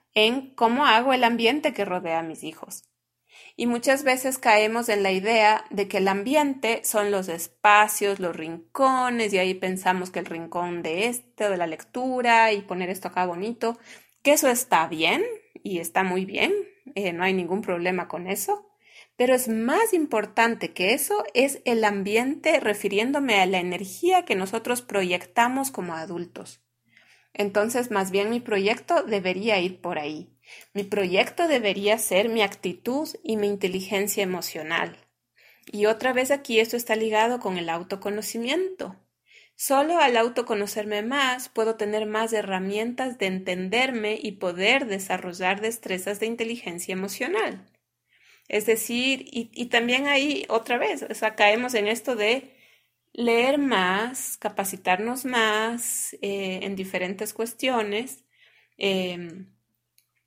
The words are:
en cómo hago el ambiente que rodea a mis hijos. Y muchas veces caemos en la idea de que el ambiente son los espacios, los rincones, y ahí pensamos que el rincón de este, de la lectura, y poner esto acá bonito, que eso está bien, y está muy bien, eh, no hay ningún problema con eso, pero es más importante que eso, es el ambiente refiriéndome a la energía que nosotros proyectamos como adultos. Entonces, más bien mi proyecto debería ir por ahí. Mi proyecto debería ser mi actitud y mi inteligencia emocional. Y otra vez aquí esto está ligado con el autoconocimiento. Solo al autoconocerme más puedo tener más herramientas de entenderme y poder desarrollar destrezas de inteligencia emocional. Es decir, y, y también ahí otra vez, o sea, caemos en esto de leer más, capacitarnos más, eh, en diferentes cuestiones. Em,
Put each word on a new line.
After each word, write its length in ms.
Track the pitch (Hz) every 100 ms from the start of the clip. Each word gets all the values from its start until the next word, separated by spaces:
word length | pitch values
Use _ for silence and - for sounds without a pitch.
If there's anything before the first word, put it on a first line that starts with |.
| _
en 400 | - 214 262 269 -
cómo 300 | 226 247 294
hago 280 | 226 254
el 100 | 254
ambiente 500 | 240 233 226 294 302
que 120 | 233 196
rodea 340 | 180 170 165
a 40 |
mis 200 | 165 160
hijos. 400 | 156 - - - - _ _ _ _ - - -
Y 100 | 240
muchas 380 | 240 277 269
veces 340 | 285 262 262 262
caemos 520 | 240 214 214 226 233
en 140 | 208
la 80 | 196
idea 540 | 190 202 233 214 214 -
de 180 | 202 202
que 100 | 196
el 100 | 190
ambiente 720 | 196 202 302 294 269 220 226
son 280 | - 220 202
los 160 | 202 190
espacios, 920 | 165 - _ 208 208 214 - 202 196
los 160 | 180 165
rincones, 1000 | 160 165 - - 262 262 254 240 214
y 40 | 190
ahí 160 | 185
pensamos 560 | 185 185 185 190 185 185
que 100 | 180
el 60 | 170
rincón 580 | 165 165 175 175 175
de 240 | 160 165 226
este, 420 | 247 - - 208
de 80 | 185
la 100 | 170
lectura, 840 | 160 - 254 262 254 240 226 226
y 80 | 208
poner 280 | 196 180 180
esto 200 | 185 185
acá 160 | 185 180
bonito, 520 | 170 208 233 226 233 - - _ _
que 120 | -
eso 140 | 294 277
está 400 | 240 - 170 165
bien, 360 | 160 160 247 466 440 - -
y 160 | 208 180
está 240 | 165 185
muy 220 | 190 180 190
bien, 280 | 208 247 403 381 - - -
eh, 180 | 196
no 100 | 170
hay 100 | 185
ningún 280 | 190 170 190
problema 460 | 220 175 175 185 175
con 200 | 160 180
eso, 400 | 202 - 415 - _ _ - - -
pero 180 | 247 254
es 120 | 247
más 460 | 220 233 330 440
importante 800 | 359 294 220 202 214 233 233 165
que 200 | - 180
eso, 300 | 269 - 415 415
es 280 | 247 269 277 -
el 180 | 233
ambiente 760 | 214 202 196 220 254 294 - 311
refiriéndome 760 | 247 202 196 196 240 285 269 208
a 100 | 185
la 140 | 190
energía 680 | 180 175 190 - 339 370 349
que 100 | 202
nosotros 460 | 196 226 226 247
proyectamos 880 | - 202 185 180 - - 233 262 269
como 220 | - 180
adultos. 680 | 160 160 175 175 - - - _ _ _ _ _ _ _
Entonces, 580 | - 208 202 208 247 247
más 200 | 208 190
bien 180 | 190 208
mi 100 | 240
proyecto 640 | 240 208 196 233 - 339
debería 560 | 349 208 185 185 220 202
ir 200 | 180 185
por 180 | 175 156
ahí. 300 | 151 156 175 _ - - -
Mi 100 | 196
proyecto 640 | 196 202 185 185 240 - 339
debería 500 | 269 214 190 202 226
ser 320 | - 185 233
mi 120 | 226
actitud 680 | 202 196 185 175 - 269 311 -
y 140 | - 220
mi 100 | 202
inteligencia 760 | 202 196 185 190 202 202 220
emocional. 760 | 190 180 165 165 151 165 165 - _ _ _ _ _ _ -
Y 140 | 208 208
otra 260 | 220 254
vez 200 | 254 262
aquí 280 | 277 - 226
esto 160 | 226 240
está 200 | 240 220
ligado 440 | 220 214 226 247
con 180 | 208 185
el 120 | 165
autoconocimiento. 1300 | 165 180 196 196 208 214 226 233 311 381 370 - 185 _ _ _ - _ -
Solo 440 | - 269 302 339
al 180 | 277 233
autoconocerme 840 | 233 240 240 214 202 220 208 208
más 440 | 220 285 269 254 -
puedo 280 | - 220 220
tener 300 | 208 214 214
más 280 | 214 226
herramientas 840 | 220 196 185 190 202 233 247 262 247
de 100 | 196
entenderme 920 | 185 185 180 185 220 262 240 208 214
y 120 | 214
poder 540 | 190 190 175 202 269 254
desarrollar 720 | 196 190 185 185 175 185 196
destrezas 580 | 220 226 - 185 185 208
de 60 | 220
inteligencia 680 | 233 226 233 - 170 -
emocional. 800 | 185 196 - 262 381 370 190 - _ _ _ _ _ _ _ -
Es 180 | 208 214
decir, 560 | 220 - 240 254 262 -
y, 200 | - 233
y 140 | - 240
también 400 | 240 233 254 285
ahí 380 | 277 285 277 -
otra 280 | 226 233 240
vez, 280 | 427 302 -
o 40 |
sea, 220 | 220 220 214
caemos 400 | 208 214 247 247
en 120 | 208
esto 280 | 233 254 240
de 400 | 208 254 - _ _ _ _ _ _
leer 440 | - 233 233 254 294
más, 800 | 277 214 180 196 233 262 - -
capacitarnos 880 | 214 202 196 185 - 185 220 262 262
más, 880 | 247 220 214 226 240 - - - -
eh, 380 | 202 196 190 185
en 120 | 190 190
diferentes 580 | 190 185 180 196 214
cuestiones. 880 | - 226 - 262 247 208 208 262 - _ _ _ _ _ -
Em, 720 | 196 190 180 175 170 185 190 _ _ _ _ _ _ _